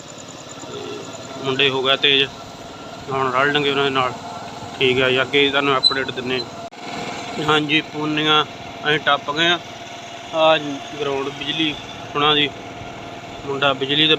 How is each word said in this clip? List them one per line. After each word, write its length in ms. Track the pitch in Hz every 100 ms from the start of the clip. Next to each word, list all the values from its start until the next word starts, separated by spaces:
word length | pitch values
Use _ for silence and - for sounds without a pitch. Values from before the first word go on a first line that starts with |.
| - - - - - - - - - - - - - 135
ਮੁੰਡੇ 240 | 131 131 139
ਹੋ 120 | 135
ਗਿਆ 140 | 131 135
ਤੇਜ਼, 280 | 143 139 135 - - - - - - - -
ਹੁਣ 200 | 135 135
ਰਲਣਗੇ 380 | 127 143 147 143
ਉਹਨਾਂ 140 | 139
ਦੇ 60 | 139
ਨਾਲ। 220 | 135 127 120 - - - - - -
ਠੀਕ 220 | 131 127
ਆ 60 | 131
ਜੀ, 100 | 127
ਅੱਗੇ 260 | 127 143 139
ਤੁਹਾਨੂੰ 280 | 139 143 131
ਅਪਡੇਟ 340 | - 135 131
ਦਿੰਨੇ 300 | 127 123 127
ਆ। 1040 | - - - - - - - - - - 151
ਹਾਂਜੀ, 320 | 151 147 156 -
ਪੂਨੀਆਂ 520 | 156 151 151 156 156
ਅਸੀਂ 540 | 139 - - - 147 156 151
ਟੱਪ 240 | 143 -
ਗਏ 180 | 151 240
ਆ। 100 | 170 - - - - - - -
ਆਹ 240 | 160 160 156 147 139 - 143
ਗਰਾਊਂਡ 280 | 143 135 139
ਬਿਜਲੀ 440 | 139 143 160 156 139 - - -
ਹੁਣਾਂ 200 | 147 147
ਦੀ, 140 | 147 143 - - - - - - - - - 139
ਮੁੰਡਾ 260 | 139 143
ਬਿਜਲੀ 360 | 135 135 147
ਤੇ 60 | 156